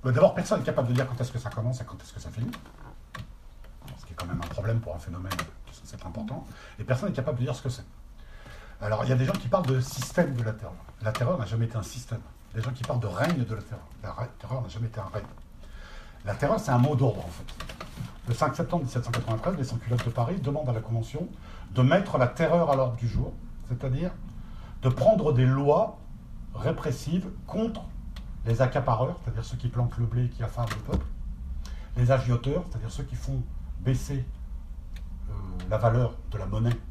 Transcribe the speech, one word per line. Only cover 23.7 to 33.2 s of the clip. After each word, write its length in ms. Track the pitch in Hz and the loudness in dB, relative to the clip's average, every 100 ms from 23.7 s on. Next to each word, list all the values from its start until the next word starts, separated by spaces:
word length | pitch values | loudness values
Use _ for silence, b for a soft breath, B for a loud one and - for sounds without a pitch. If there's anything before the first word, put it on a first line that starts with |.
| 120 135 127 175 - - B B B B B | -4 0 0 0 -4 -10 B B B B B
de 60 | 127 | 2
prendre 440 | - 262 208 156 | 6 6 8 6
des 140 | 127 127 | 6 6
lois 520 | 135 143 151 220 - - - - - - | 6 6 6 6 -2 -12 -12 -12 -12 -10
répressives 760 | - 143 165 - 120 - 175 - - - | -2 0 0 0 -2 0 0 0 -8 -6
contre 380 | 180 226 - - - - - - - | -2 0 -2 -8 -10 -8 -10 -8 -6
les 160 | 113 117 | 0 4
accapareurs, 560 | 127 143 131 113 131 175 | 4 4 2 4 2 0
c'est-à-dire 200 | - 113 | -4 -4
ceux 120 | 117 120 | -4 -2
qui 120 | 120 | -2
planquent 280 | - 120 - | 0 0 2
le 100 | 120 | 0
blé 180 | 117 | 2
et 40 | 123 | 0
qui 140 | - | 0
affament 260 | 117 - 113 | -4 -2 -2
le 240 | 107 - | -4 -2
peuple, 140 | - - - - - - - B B B - | -2 0 -6 -6 -6 -6 -6 B B B 2
les 140 | 123 | 6
agioteurs, 540 | 131 123 120 135 156 175 | 6 6 2 2 0 -2
c'est-à-dire 220 | 113 107 | -4 -4
ceux 140 | - | -6
qui 100 | 131 | -6
font 280 | 117 | -4